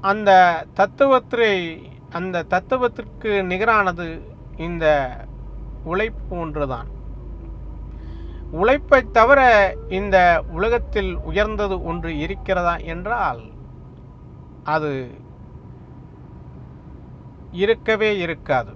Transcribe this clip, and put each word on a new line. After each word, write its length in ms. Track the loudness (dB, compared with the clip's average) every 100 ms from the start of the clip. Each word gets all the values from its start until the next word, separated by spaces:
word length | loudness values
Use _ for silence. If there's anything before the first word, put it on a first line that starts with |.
அந்த 300 | 0 2 6 8 8 4 -4
தத்துவத்தை, 760 | 2 2 4 4 4 2 0 2 2 -2 -10 -16 -20 -10
அந்த 340 | -6 -4 -4
தத்துவத்திற்கு 880 | 0 -2 0 0 0 -2 -14 -8 0 0
நிகரானது 640 | 0 0 2 4 2 -2 -8 -10 -14 -18 -16 -10
இந்த 280 | -8 0 4 4 0 -8 -14 -14 -14 -12 -12 -10
உழைப்பு 500 | -4 -2 -2 -6 -8 -8
ஒன்றுதான். 520 | -6 -4 -4 -6 -10 -14 -14 -14 -14 -14 -14 -12 -12 -12 -12 -12 -14 -12 -12 -12 -10
உழைப்பை 480 | 0 2 2 6 4 6
தவிர 300 | 4 6 8 8 6 4 0 -6
இந்த 280 | -6 2 6 6 4 0
உலகத்தில் 600 | -4 0 0 -2 -4 -4 -6
உயர்ந்தது 580 | -4 -2 -2 -2 -4 -4
ஒன்று 280 | -6 -6 -6 -6
இருக்கிறதா 580 | -6 -6 -4 -2 0 -2 -6
என்றால், 560 | -8 -6 -2 -2 -4 -12 -18 -18 -20 -20 -20 -20 -20 -20 -20 -20 -14
அது 280 | -4 -2 -2 -6 -8 -14 -20 -20 -20 -20 -20 -20 -20 -20 -20 -20 -20 -20 -18 -18 -18 -20 -20 -20 -18 -20 -20 -20 -14
இருக்கவே 600 | 0 2 2 2 2 2 0
இருக்காது. 540 | -2 -6 0 0 0